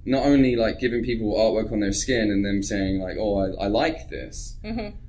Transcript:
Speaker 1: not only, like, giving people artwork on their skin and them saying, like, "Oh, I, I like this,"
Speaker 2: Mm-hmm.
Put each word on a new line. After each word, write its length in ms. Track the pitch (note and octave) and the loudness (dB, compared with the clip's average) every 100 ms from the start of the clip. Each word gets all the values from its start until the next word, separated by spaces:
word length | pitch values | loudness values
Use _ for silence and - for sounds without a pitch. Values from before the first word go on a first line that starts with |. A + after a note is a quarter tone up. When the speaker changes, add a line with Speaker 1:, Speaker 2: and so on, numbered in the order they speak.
| - | -4
Speaker 1:
not 200 | C3+ C#3+ | 0 4
only, 300 | C#3+ C3 A#2+ | 6 6 4
like, 240 | A2 - | 0 0
giving 240 | B2 A#2+ | -2 -2
people 300 | A#2+ A2+ G#2+ G2+ | -2 -2 0 2
artwork 360 | A2 G#2+ A2 | 4 2 0
on 80 | G#2+ | 0
their 100 | G2+ | 0
skin 380 | G2 - B2 G#2+ | 0 0 2 2
and 120 | G2 G2+ | 2 2
them 180 | G2+ | 0
saying, 360 | G2 G2+ F#2+ F#2+ | 0 -2 0 -2
like, 180 | F#2 D#2 | -2 -2
"Oh, 160 | G#2+ G2+ | 0 0
I, 280 | F#2+ - G2+ | 0 0 0
I 20 | |
like 420 | G#2 D#3+ - - | 0 0 -4 -8
this," 480 | C2+ B1+ - - - | -10 -10 -12 -12 -10
Speaker 2:
Mm-hmm. 320 | G#3+ A3+ G#3 - | -8 -8 -8 -12